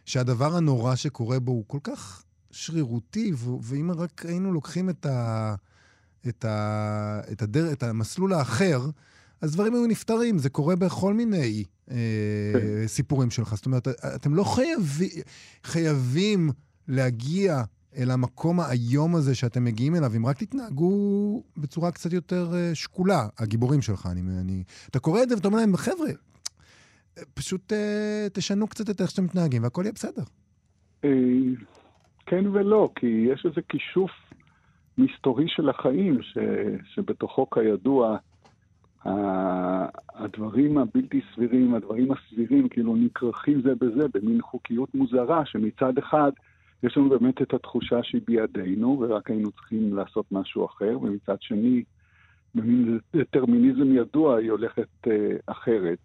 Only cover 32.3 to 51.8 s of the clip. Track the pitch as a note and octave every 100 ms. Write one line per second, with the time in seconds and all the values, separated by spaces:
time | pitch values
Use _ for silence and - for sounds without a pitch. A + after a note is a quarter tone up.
32.3 | F3+ G3+ G3+ G3+ G#3+ D3 - A#2+ A2+ A#2
33.3 | C#3 E3+ E3+ - C#3+ - F3 F#3+ - _
34.3 | - _ _ _ _ _ - C3 - C#3
35.3 | A#2+ E3 - C#3+ - C#3 D3 G3 B2+ -
36.3 | A#2 G#2+ G2+ G#2 G2+ - - G2+ G#2 G#2+
37.3 | - C3 B2 A2 G2+ A2 C#3 A2+ G#2+ -
38.3 | _ _ _ _ _ _ _ - G2 G2+
39.3 | F#2+ F#2+ F2+ F2+ F#2 F2+ - - - G#2+
40.3 | G#2 G#2+ G#2+ D3 D3 A#2 B2+ C3 C#3 -
41.3 | - A#2 B2+ B2 A#2 G2+ A2 C3 C3 -
42.3 | A2 A2+ C#3 B2+ A#2+ A2+ A2+ A#2 - A#2+
43.3 | A2 - D3 B2+ A#2+ B2+ A2+ D3+ G2 G#2+
44.3 | A#2 - B2 - A#2 C3+ C3+ C3 B2 A#2+
45.3 | E3 C#3 G#2+ G#2+ - C3 B2+ - D3+ C#3+
46.3 | - _ _ _ _ B2 D3 C#3 C3 B2
47.3 | B2+ C3 B2+ - A#2+ - A#2+ - A#2+ A2+
48.3 | A2+ A2 G2+ F#2 G2 A#2 C#3 A#2 G#2+ -
49.3 | A2 G#2+ - - A2 G#2+ G2 F#2+ G#2+ -
50.3 | F#2+ F#2 - F2+ - G#2 C3 A#2+ G2+ -
51.3 | G2 - G#2 A#2+ B2